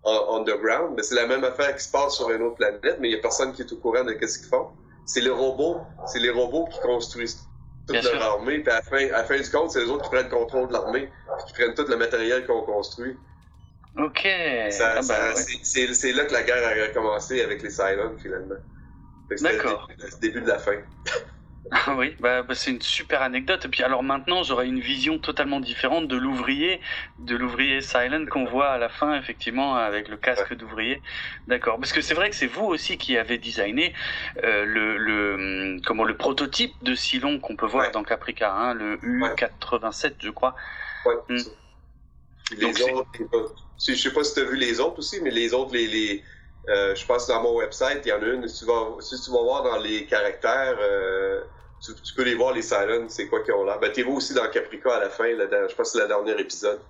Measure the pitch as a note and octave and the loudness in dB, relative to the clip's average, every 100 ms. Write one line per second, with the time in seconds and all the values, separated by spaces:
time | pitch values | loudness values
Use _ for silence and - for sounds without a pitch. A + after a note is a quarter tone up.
0 | G#2+ A2 - A2 A2 G2+ A2 B2 E3+ A#2+ | 4 2 2 0 0 2 2 2 0 -2
1 | G2+ A#2+ A#2 C3 C3 B2+ C#3+ C#3 - C3+ | 0 2 2 2 2 2 0 0 0 2
2 | C#3 C#3 A#2 A2+ A#2 A#2 G#2 G#2 D3+ - | 2 0 0 2 0 2 0 2 0 2
3 | A#2+ A2 A2+ - C3 B2+ A#2+ A2+ A#2+ A#2 | 0 2 0 0 0 -2 -10 -2 2 2
4 | B2 G#2+ G#2+ - - B2+ B2+ - - - | 0 -2 -2 -4 0 0 0 -10 -20 -18
5 | - C3 B2 B2 C3+ B2+ D#3+ F3 - - | -2 2 2 4 0 2 0 0 -8 -12
6 | - B2 A#2+ A#2+ B2 D3 E3 - B2 A#2+ | -8 0 2 2 2 0 -2 -2 0 0
7 | A2+ A#2+ A#2 - - - - - - A#2 | -2 -6 -8 -8 -16 -20 -20 -16 -2 0
8 | A#2+ A#2 A2+ G#2 A#2 D3+ D3+ A2+ - C3+ | 2 2 2 0 0 0 2 2 2 2
9 | C3+ A2+ A2+ C#3 - D3 E3 C3+ A#2 C#3+ | 2 2 2 0 2 0 2 2 0 0
10 | - B2+ B2+ A#2+ A#2 C3 B2+ A#2 - B2 | 0 0 2 0 2 0 2 0 0 -2
11 | C#3 - - - - - A#2+ A#2 C#3+ A#2 | -4 -12 -10 -10 -8 0 0 2 0 2
12 | A#2 A#2 A2+ B2+ B2+ A2+ - G#2 G2 - | 2 2 2 0 2 0 2 -2 -4 -8
13 | B2 C3 - - - - - - - - | -10 -10 -18 -20 -20 -20 -20 -20 -14 -4
14 | D3+ - G3 F#3 D#3+ B2 G#2+ G2+ A2+ A2+ | -2 0 0 2 0 0 -2 2 2 2
15 | B2+ G#2+ G#2 A2 - B2 - B2+ B2+ B2 | 2 2 2 0 -2 -4 0 2 2 2
16 | C3+ B2+ D3 B2 A2+ B2 A#2 A2 G#2+ A#2+ | 2 2 2 2 2 2 2 2 0 0
17 | A2 G#2 - B2+ G#2+ G2+ G#2 G2 F#2+ G2 | 0 0 -2 0 0 -2 -6 0 0 2
18 | A2 - F#2+ F#2 F#2+ F#2+ - - - - | -2 -6 -8 -8 -8 -10 -12 -20 -20 -20
19 | - - - G2+ E3+ - A#2+ G#2 - - | -20 -20 -8 -2 0 0 0 -2 -6 -16
20 | G2 - A2 A#2+ A2+ G2+ - G#2 - - | -16 -4 -2 0 0 2 0 -2 -6 -12
21 | - - - - - - - B2+ - C3+ | -4 -4 -6 -18 -20 -16 -2 0 2 2
22 | C3 - A#2+ B2+ B2 B2 - B2 - - | 0 2 2 2 0 -4 -2 -2 -2 -4
23 | - C#3+ C3 B2+ C3+ F#3+ - C3 B2+ C3 | 0 0 2 0 0 -2 0 0 2 2
24 | C3+ C3+ C3+ F3+ D#3+ B2 B2+ B2+ B2 C#3 | 0 -2 2 0 2 0 2 0 -2 0
25 | C#3+ D#3 - D3+ C#3+ C#3 B2 - B2+ E3 | 0 0 -2 -2 0 0 -4 -2 0 2
26 | D3+ B2+ C3 C3 B2 C#3 E3+ F#3 - - | 0 -2 0 0 0 0 0 0 -4 -8
27 | - - A#2+ A#2+ B2+ A#2+ C3+ C3+ C3+ B2 | -8 -14 -6 -4 -2 0 0 0 0 0
28 | B2 D3+ D3+ C#3+ B2 B2+ C#3 C3 A#2 - | 2 0 -2 -2 0 2 2 2 -2 0
29 | D3 C#3+ C3 A2+ - B2 C#3 B2+ A2 G#2 | 0 0 -4 -8 -4 0 0 2 2 -2
30 | G#2 G#2 B2+ B2 G2 A#2 A2 A2 A2+ C#3+ | -4 -2 0 2 -2 -6 -10 -4 -2 -2
31 | - - - - - B2 A#2 A2+ C#3 D#3 | -6 -10 -10 -12 -2 0 0 0 0 -2
32 | - D#3+ G3+ G3+ B2+ C#3+ G#3+ D#3+ - F3+ | 0 0 0 0 -2 0 -2 0 -2 -4
33 | - A#2+ A2+ A#2+ A#2 A2+ G2+ A#2+ F3 - | 0 0 0 -4 -4 -2 -2 0 -2 -2
34 | - - - - A2+ G#2 G#2+ A2 A2 G#2+ | -6 -6 -6 -2 2 2 2 0 0 0
35 | G#2+ G#2+ G2+ G2 G2 F#2+ F#2+ F#2 - A2 | 0 2 0 0 -4 -4 -4 -4 -2 0
36 | A2 G#2+ A#2 C3 C#3 - - - B2+ B2+ | 0 0 -2 0 -2 -2 -2 -2 -4 -2
37 | - C3 C#3 C#3+ - G#2 A2 B2+ B2+ A2 | -2 -2 -2 -2 -6 -4 0 2 0 -2
38 | G#2 A2+ - - G#2+ G2 B2 A#2 G#2+ G#2 | -2 -4 -4 -2 0 2 0 -2 -4 -4
39 | A#2+ B2 A#2 A2+ A#2+ - - A#2+ A2 - | -2 0 0 0 -2 -2 -2 -2 -2 -2
40 | D3 - G#2+ - B2+ - - - - - | -4 -4 -10 0 0 0 -12 -12 -10 -2
41 | A#2+ A#2 - B2 A2+ - - - - - | 0 0 0 -4 -4 -12 -20 -20 -20 -20
42 | - - - - - G#2+ A#2 G#2+ B2+ C3 | -20 -20 -20 -10 -10 0 0 4 2 2
43 | B2+ - G#2+ A2+ A2 - - - - B2+ | -4 -8 0 0 0 -10 -18 -4 0 2
44 | C3+ C#3 D3 - B2+ C3 A#2+ A#2 D3+ E3 | 2 2 2 2 0 2 2 2 2 0
45 | - G3+ D3+ A#2 A#2 B2 C3+ B2 A2 G#2+ | -6 -2 0 2 2 2 2 0 2 0
46 | G#2 G2+ - - - - - G2+ G2 G2 | 0 -2 -8 -20 -20 -12 0 2 4 0
47 | - A#2+ B2 A#2 A#2+ A#2 G#2 - C3 C#3+ | 2 0 4 2 4 2 0 0 0 0
48 | A#2 G#2 G#2+ B2+ A#2 - A2+ A#2 A2 A2+ | 0 0 0 -2 -4 -6 0 2 0 -6
49 | - B2+ B2+ B2+ A#2+ C#3 B2 G#2+ G#2+ G#2+ | -10 -10 0 2 4 2 2 0 0 -2
50 | G2+ G#2 G2+ - A2+ C3 C3 A2+ G2+ G2 | 0 0 0 0 0 2 2 2 2 2
51 | F#2+ F#2+ G2 G2 - - - - - A2 | 0 0 0 -2 -6 -16 -20 -16 -16 -12
52 | - - B2 A#2+ B2+ A#2+ A2 G#2 G2+ A#2 | -8 -2 0 4 2 2 0 2 4 2
53 | A2+ - G2+ A2 - G2+ G2 G#2 G#2 A2+ | 0 -6 0 0 2 2 2 2 0 2
54 | B2 C#3 - B2+ A2 D#3 - G#2 C3 A#2 | 0 0 2 2 2 0 -2 0 2 2
55 | G2+ - A#2 A2+ G2 G2+ F#2+ - - A#2 | 0 0 0 2 2 2 2 0 0 2
56 | G#2 G#2 G#2 G#2+ G2 - G#2 G#2 | 2 2 2 0 -2 -2 -2 -2